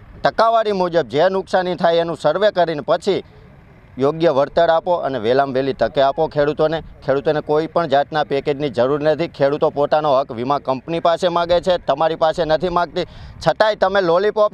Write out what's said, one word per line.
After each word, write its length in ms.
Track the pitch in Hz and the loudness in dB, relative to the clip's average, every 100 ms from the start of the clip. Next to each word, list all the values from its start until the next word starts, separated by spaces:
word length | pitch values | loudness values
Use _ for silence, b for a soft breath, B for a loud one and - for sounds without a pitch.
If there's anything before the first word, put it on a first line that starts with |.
| - - | -20 -4
ટકાવારી 480 | 143 - 226 226 208 | -2 2 2 2 0
મુજબ 360 | 196 180 165 123 | -2 0 -2 -2
જે 200 | 135 180 | 2 2
નુકસાની 460 | 190 180 190 180 | 0 -2 -2 -2
થાય 220 | 175 175 170 | 0 0 2
એનું 200 | 170 156 | 0 -2
સર્વે 340 | 151 175 208 | -2 2 2
કરીને 300 | 175 165 151 | 2 0 -2
પછી 440 | 135 170 - 156 - B B - - - - - | -2 -2 0 -2 -4 B B -20 -20 -20 -16 -2
યોગ્ય 320 | 139 160 165 | 0 2 2
વળતર 380 | 135 143 - 170 | 2 0 2 2
આપો 240 | 165 180 | 2 0
અને 260 | 175 147 131 | -2 -2 -4
વહેલામાં 360 | 107 131 139 | 0 2 2
વહેલી 180 | 127 135 | -2 -2
તકે 280 | - 113 143 | -2 -2 2
આપો 240 | 135 139 156 | 0 0 -2
ખેડૂતોને. 560 | 147 147 151 156 156 - B - | -2 -2 0 -2 -2 -8 B -4
ખેડૂતોને 340 | 135 147 151 | -2 0 -2
કોઈ 260 | 147 151 160 | 0 -2 0
પણ 200 | 175 160 | -2 0
જાતના 380 | 139 143 156 | 0 0 -2
પેકેજની 460 | 143 139 139 139 147 | -2 -2 -2 -2 -2
જરૂર 300 | 117 127 147 | 0 0 0
નથી. 280 | 151 151 165 | 0 0 -2
ખેડૂતો 420 | - 139 147 160 | 0 0 2 0
પોતાનો 500 | 139 143 151 143 131 | 0 0 0 2 0
હક 120 | 139 | 0
વીમા 260 | 113 120 143 | -4 -2 -2
કંપની 420 | 131 131 - 165 | -2 -6 -6 -2
પાસે 280 | 170 165 180 | 0 0 0
માગે 320 | 175 170 175 | 0 0 0
છે, 180 | 185 175 | 0 -2
તમારી 380 | - 139 160 160 | -2 0 0 0
પાસે 280 | 160 160 | 0 0
નથી 240 | 156 156 180 | 0 0 0
માગતી. 360 | 175 170 160 160 B B B 254 | -2 -2 -4 -8 B B B -2
છતાંય 280 | 247 214 | 2 2
તમે 260 | 214 190 196 | 2 0 2
લોલીપોપ 520 | 175 170 208 214 208 | 2 2 2 2 0